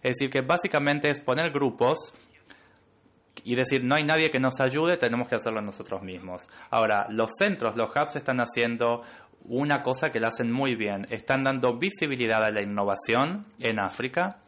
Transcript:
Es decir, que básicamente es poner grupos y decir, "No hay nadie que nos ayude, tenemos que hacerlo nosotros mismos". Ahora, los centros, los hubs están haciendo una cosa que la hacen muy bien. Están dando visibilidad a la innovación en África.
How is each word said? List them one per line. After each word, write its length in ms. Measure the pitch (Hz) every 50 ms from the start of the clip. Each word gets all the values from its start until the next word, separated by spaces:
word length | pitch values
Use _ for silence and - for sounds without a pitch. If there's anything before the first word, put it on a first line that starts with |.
Es 160 | - 127 123
decir, 120 | 123 139 131
que 120 | - 135
básicamente 680 | 131 131 170 175 170 190 - 147 143 143 147 147 147 147
es 100 | 143 143
poner 320 | - - 127 147 165 165
grupos 600 | 143 143 143 127 - - 120 127 156 160 - - - - - _ _ - _ _ - _ - _ _ _ _ _ _ _ _ _ _ _ _ _ _ - -
y 120 | 110 123
decir, 280 | 123 131 - 139 131 123
"No 120 | 123 139
hay 100 | 156 151
nadie 260 | 147 160 160 160 151
que 80 | - 127
nos 220 | 131 131 131 -
ayude, 360 | 135 131 131 151 160 175 180
tenemos 300 | 175 123 117 117 120 120
que 80 | - 123
hacerlo 260 | 110 - 117 110 110
nosotros 400 | 104 101 - - 101 - 98 95
mismos". 460 | 98 95 92 87 95 92 90 90 - - - - - -
Ahora, 340 | 120 117 110 107 104 101 101 -
los 220 | 107 110 113 110 -
centros, 380 | - 196 208 190 - 120 113 104
los 160 | 117 113 -
hubs 240 | - 143 147 147 -
están 220 | 147 - - 127
haciendo 640 | 127 120 113 - 120 117 117 117 113 120 117 117 117 - - - - - _ - _ -
una 360 | - 120 127 143 147 143 131
cosa 280 | - 127 131 131 160 147
que 100 | - 113
la 80 | 110
hacen 240 | 113 113 - 123 117
muy 240 | 117 131 139 135 120
bien. 320 | 110 107 104 101 98 98 -
Están 360 | 117 110 - - 135 135 135
dando 320 | 135 135 127 127 123 120
visibilidad 680 | 117 165 196 185 - 160 147 135 123 123 110 110 110 110
a 80 | 107
la 100 | 107 104
innovación 840 | 101 101 101 101 101 101 98 95 - - 113 123 139 160 185 208 - - -
en 220 | - 123 117 110 107
África. 640 | 98 - - - 123 127 - 170 180 196 196 - _